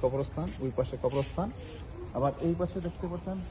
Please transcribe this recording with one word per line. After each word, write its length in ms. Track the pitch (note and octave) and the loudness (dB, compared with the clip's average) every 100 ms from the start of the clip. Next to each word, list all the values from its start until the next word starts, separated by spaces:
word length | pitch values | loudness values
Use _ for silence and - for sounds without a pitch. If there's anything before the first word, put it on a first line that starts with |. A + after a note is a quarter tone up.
কবরস্থান, 440 | C3 C3+ C#3 - F3 - | 4 4 0 -2 -2 -2
ওই 80 | C3 C3 | 0 2
পাশে 160 | C3 B2 | 0 2
কবরস্থান। 440 | B2+ C#3 C3+ - G#3 - - - - - - A#2+ | 2 2 2 0 -2 -2 -8 -8 -10 -8 -4 2
আবার 160 | C#3 C3+ E3 | 2 4 2
এই 80 | E3+ | 2
পাশে 180 | F3+ F#3+ F3 | 2 0 -4
দেখতে 200 | - F3+ | -2 -4
পাচ্ছেন, 280 | F3 F#3+ F#3+ F3 | -4 -4 -4 -6